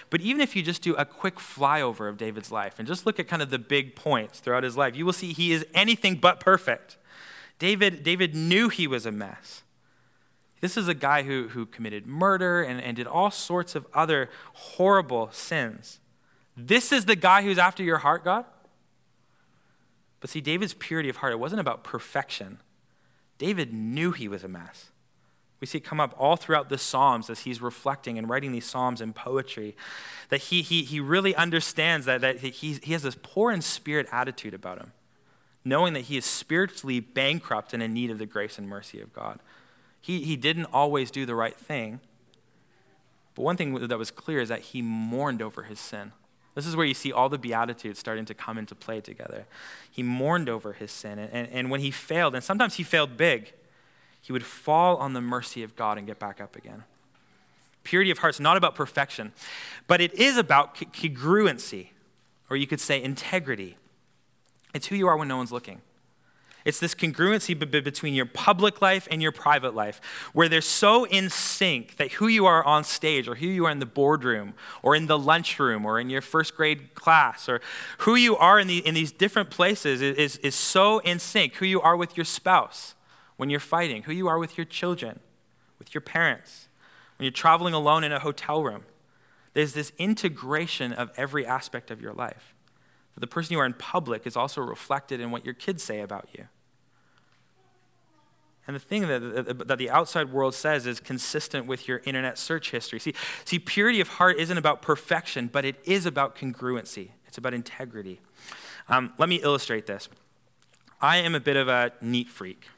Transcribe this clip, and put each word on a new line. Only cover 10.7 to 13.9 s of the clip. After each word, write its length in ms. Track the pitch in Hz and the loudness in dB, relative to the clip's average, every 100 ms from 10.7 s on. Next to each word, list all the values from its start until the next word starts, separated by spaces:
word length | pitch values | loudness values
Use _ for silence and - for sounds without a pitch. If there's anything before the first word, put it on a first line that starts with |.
| 226 | -2
is 140 | 175 | -2
a 40 | |
guy 300 | 151 139 147 | -2 2 2
who, 240 | 139 131 113 | 2 -4 -4
who 180 | 117 110 | -8 -10
committed 400 | - 110 104 117 | -10 -10 -8 -10
murder 560 | 147 190 185 180 175 | 0 2 2 2 0
and, 200 | 139 123 | 0 -4
and 160 | 123 117 | -6 -8
did 100 | 120 | -4
all 240 | 160 196 | 0 0
sorts 440 | - - 175 170 151 | 0 -4 -4 -2 -8
of 120 | - | -4